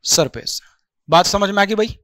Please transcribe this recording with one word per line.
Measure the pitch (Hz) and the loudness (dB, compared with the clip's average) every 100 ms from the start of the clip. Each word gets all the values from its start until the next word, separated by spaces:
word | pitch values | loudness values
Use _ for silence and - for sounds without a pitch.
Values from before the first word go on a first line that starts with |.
| - | 0
surface। | - 135 113 - - _ _ _ _ - | 0 0 -4 -12 -12 _ _ _ _ 2
बात | 165 180 | 2 4
समझ | 202 196 | -2 -2
में | 202 | 0
आ | 196 | 0
गई | 214 | 0
भाई? | 226 - | -4 -6